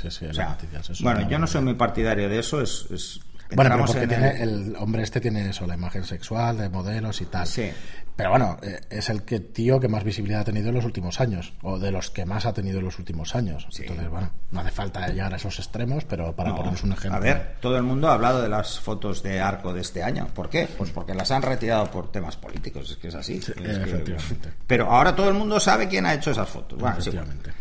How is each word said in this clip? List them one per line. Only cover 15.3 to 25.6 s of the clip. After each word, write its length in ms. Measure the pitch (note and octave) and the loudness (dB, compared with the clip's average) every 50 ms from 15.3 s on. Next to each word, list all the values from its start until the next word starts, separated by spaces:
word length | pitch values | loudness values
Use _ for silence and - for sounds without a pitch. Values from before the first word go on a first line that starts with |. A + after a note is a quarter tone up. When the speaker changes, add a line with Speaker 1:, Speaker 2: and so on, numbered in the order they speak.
| F#3 | -2
Speaker 1:
a 40 | |
esos 200 | - - G2+ - | -2 -4 -4 -4
extremos, 480 | - - - - A2 A#2 B2 C3+ D#3 D#3 | -6 -6 -6 -4 -2 -2 0 0 -2 -2
pero 260 | - - E2+ E2+ E2 D#2+ | -2 -4 -4 -2 -4 -2
para 140 | - F2 E2 | -2 -2 -2
Speaker 2:
No. 80 | D#2 | -2
Speaker 1:
ponernos 260 | D#2+ D#2+ F#2+ F2+ - - | -2 -2 -2 -2 0 0
un 80 | G2+ | 0
ejemplo. 260 | F#2 - - F#2+ F#2+ | 0 0 0 0 0
Speaker 2:
A 20 | G2+ | 2
ver, 360 | G#2 B2 C#3+ - - - - - | 4 4 4 4 2 -2 -4 -2
todo 160 | - B2 B2+ | 0 2 2
el 60 | B2+ | 2
mundo 280 | B2 B2+ C3 C3+ D3+ D#3+ | 2 2 2 4 6 6
ha 40 | C3+ | 6
hablado 260 | G#2+ A2+ B2 C3 B2+ A#2+ | 6 6 4 4 4 2
de 60 | G#2 | 2
las 300 | G#2 G#2+ G#2 - - - | 2 0 0 0 -2 -2
fotos 440 | - - G#2+ F#2 - G#2 F#2+ - - | -2 -2 -2 -2 0 0 0 0 0
de 180 | G2+ F#2+ F#2+ | 0 0 0
Arco 320 | F#2+ G2 G2 F#2+ - F#2 F2+ | 0 0 -2 -2 -4 -4 -4
de 80 | F2+ | -4
este 220 | F2+ - - - - | -4 -4 -4 -4 -2
año. 240 | A#2 A#2+ - - - | -2 -2 -2 -2 -2
¿Por 160 | - - F2 | -2 -2 -2
qué? 220 | - - E3+ - - - | 0 0 0 0 0 -2
Pues 140 | - G2 - | -4 -4 -2
porque 240 | - - F2 - F#2+ | -2 -4 -4 -4 -4
las 160 | F#2 F#2 - | -2 0 0
han 100 | C3+ C3+ | 0 0
retirado 480 | C3+ C3 C3 G#2+ A2 A2+ A2+ A2 G#2 - | 2 0 0 0 2 2 2 2 2 0
por 220 | - F#2 E2+ F#2+ | -2 -4 -4 -2
temas 260 | - G2+ E2+ D#2+ - | -2 -2 -2 -4 -6
políticos, 540 | - - A1+ - - - - C#2 C#2+ C#2+ - | -8 -8 -8 -6 -6 -4 -4 -6 -6 -8 -8
es 60 | D2 | -8
que 100 | - - | -8 -8
es 80 | E2 E2 | -8 -8
así. 260 | - - - F2+ F#2+ | -8 -6 -6 -6 -6
Speaker 1:
Sí, 100 | - - - | -6 -6 -8
Speaker 2:
Es 220 | - F2 G#2+ G#2 G2 | -6 -6 -4 -4 -2
que 40 | F#2 | -2
Speaker 1:
efectivamente. 640 | F2 F2 E2+ D#2 - E2+ D2+ D2 D2+ D#2 - - D#2+ - - - | -2 -2 -2 -2 -2 -2 -4 -2 -2 -2 -2 -2 -4 -4 -4 2
Speaker 2:
Pero 240 | - B2+ A#2 A#2 - | 2 4 4 6 6
ahora 240 | A#2+ B2 D3 F3+ - | 6 8 8 8 6
todo 140 | - G3 G3 | 6 6 6
el 40 | G3 | 4
mundo 260 | G3+ G#3+ G#3 G#3+ | 4 4 4 2
sabe 280 | G3+ | 4